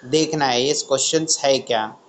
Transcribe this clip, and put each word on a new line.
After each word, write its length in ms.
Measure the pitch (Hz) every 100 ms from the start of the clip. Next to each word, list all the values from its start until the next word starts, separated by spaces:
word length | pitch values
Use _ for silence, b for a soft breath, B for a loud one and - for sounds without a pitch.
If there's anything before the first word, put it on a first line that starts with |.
| 127
देखना 400 | 151 156 156 139
है, 180 | 123
ये 100 | 135
questions 640 | 147 - 135 - 160 156 -
है 160 | 139 135
क्या। 360 | 127 117 107 104